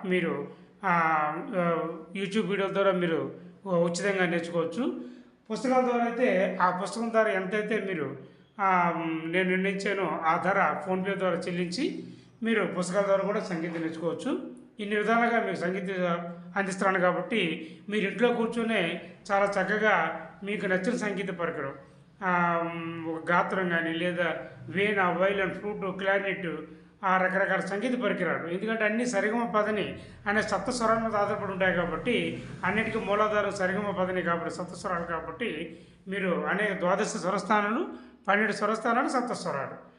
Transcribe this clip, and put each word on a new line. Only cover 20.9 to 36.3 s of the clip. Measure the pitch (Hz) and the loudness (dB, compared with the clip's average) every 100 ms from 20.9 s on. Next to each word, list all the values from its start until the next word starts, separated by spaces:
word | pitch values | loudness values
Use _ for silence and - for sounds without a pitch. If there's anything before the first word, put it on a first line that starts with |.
| 208 | -2
సంగీత | 214 190 190 | -2 -2 -4
పరికరం, | 180 165 151 139 139 - - - - | -4 -4 -4 -6 -8 -16 -20 -20 -6
ఆ, | 190 180 175 170 170 170 165 165 160 | 0 2 4 2 0 -4 -6 -6 -6
ఒక | 160 156 | -4 2
గాత్రం | 175 190 196 180 | 2 2 0 0
కానీ | 165 160 | 0 0
లేదా | 165 180 170 170 - - - - | 0 0 0 0 -2 -8 -14 -8
వీణ, | 165 208 202 | -2 0 2
వయలిన్, | 180 170 190 196 185 | 2 2 2 2 0
ఫ్లూట్, | 180 208 208 190 180 | -2 -6 -4 -4 -2
క్లారినెట్, | 196 196 196 180 175 151 - - - - | 2 2 0 -4 -4 -6 -10 -16 -20 -4
ఆ | 190 185 | 2 4
రకరకాల | 185 190 185 185 | 4 2 2 0
సంగీత | - 202 247 240 | 0 -2 -2 0
పరికరాలు, | 202 185 165 135 160 | 0 0 0 -2 -2
ఎందుకంటే | 185 220 220 | -4 -2 0
అన్ని | 214 220 247 | 0 0 0
సరిగమ | 196 208 233 233 | 0 0 0 0
పదని | 214 214 214 143 135 - - 208 | 2 2 0 -2 -6 -12 -8 -2
అనే | 214 | 0
సప్త | 208 190 254 | 2 0 -2
స్వరాల | 247 220 226 | 0 2 2
మీద | 226 208 | 2 0
ఆధారపడి | 202 208 202 | 0 0 -4
ఉంటాయి | 190 185 175 | 0 2 2
కాబట్టి | 175 160 247 208 165 - - - 185 | 0 -2 0 0 0 -4 -10 -6 -2
అన్నిటికీ | 214 220 220 | 0 0 -2
మూలాధారం | 190 202 214 208 202 | 0 2 2 2 0
సరిగమ | 190 185 190 208 | 0 0 0 -2
పదని | 180 185 185 | 0 0 0
కాబట్టి | 170 170 160 - | 0 0 -2 -6
సప్త | 180 | -8
స్వరాలు | 185 202 175 | -8 -4 -4
కాబట్టి | 170 165 160 160 226 156 175 - - - - | -2 -6 -6 -6 -6 -4 -8 -12 -20 -18 -8
మీరు | 196 190 | -2 0